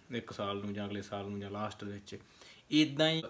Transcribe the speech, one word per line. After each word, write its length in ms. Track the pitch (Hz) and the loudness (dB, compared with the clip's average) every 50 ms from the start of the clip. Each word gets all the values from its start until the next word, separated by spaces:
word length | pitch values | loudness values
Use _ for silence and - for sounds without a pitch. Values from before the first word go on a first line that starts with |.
| - - | -10 -8
ਇੱਕ 200 | 123 117 113 - | -6 -6 -6 -6
ਸਾਲ 260 | 110 - 104 98 101 | -6 -4 -2 -2 -2
ਨੂੰ 160 | 101 101 101 101 | -2 -4 -4 -4
ਜਾਂ 140 | 101 101 | -4 -4
ਅਗਲੇ 140 | 98 101 101 | -4 -4 -6
ਸਾਲ 280 | 101 - 101 101 101 101 | -6 -4 -6 -6 -4 -4
ਨੂੰ 100 | 101 101 | -6 -6
ਜਾਂ 120 | 98 98 | -6 -6
ਲਾਸਟ 320 | 101 104 107 104 101 - 104 | -4 -4 -4 -4 -6 -8 -8
ਦੇ 80 | 101 | -8
ਵਿੱਚ। 260 | 101 101 - - 104 - - - - - - - - - - - | -8 -10 -10 -12 -14 -14 -14 -18 -20 -20 -20 -20 -20 -20 -2 4
ਇੱਦਾਂ 380 | 147 151 156 135 139 139 156 160 | 6 8 8 8 6 4 4 4
ਹੀ, 140 | 160 160 160 - | 4 2 0 -2